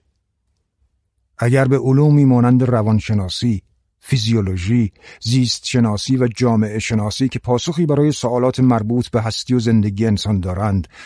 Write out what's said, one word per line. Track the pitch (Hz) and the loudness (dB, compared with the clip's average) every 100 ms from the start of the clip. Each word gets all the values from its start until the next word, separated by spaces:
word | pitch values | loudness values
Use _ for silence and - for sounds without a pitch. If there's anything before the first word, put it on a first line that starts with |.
| _ _ _ _ _ _ _ _ _ _ _ _ _ - | _ _ _ _ _ _ _ _ _ _ _ _ _ -4
اگر | 120 135 131 | 0 2 2
به | 135 | 2
علومی | 131 135 151 147 135 | 2 2 4 4 4
مانند | 123 120 127 | 4 4 4
روانشناسی، | 123 120 107 107 - 107 92 - 123 98 _ _ _ _ | 2 0 2 0 0 -4 -4 -4 -2 -4 _ _ _ _
فیزیولوژی، | - 131 110 113 95 92 90 120 107 _ - - | -4 -2 0 0 -2 -4 0 0 0 _ -20 -10
زیست | 110 127 123 - - | -2 0 0 -4 -4
شناسی | 127 113 104 - 131 | 0 0 -2 -2 0
و | 123 | -2
جامعه | 107 123 113 107 107 | 0 0 0 0 -4
شناسی | - 110 104 - 131 | -4 -4 -4 -4 -4
که | 123 | -4
پاسخی | - 123 - 139 160 | -2 -2 -2 -4 0
برای | 143 151 | 0 0
سوالات | 143 120 123 127 123 | -2 -2 0 -2 2
مربوط | 127 117 107 123 117 | 2 2 0 -4 -2
به | 117 | -4
هستی | 110 - - | -4 -6 -2
و | 123 | -2
زندگی | 113 113 104 98 113 | 2 2 0 0 0
انسان | 101 104 101 | 0 -2 -4
دارند، | 92 90 104 98 - - | -4 -4 -2 -2 -4 -14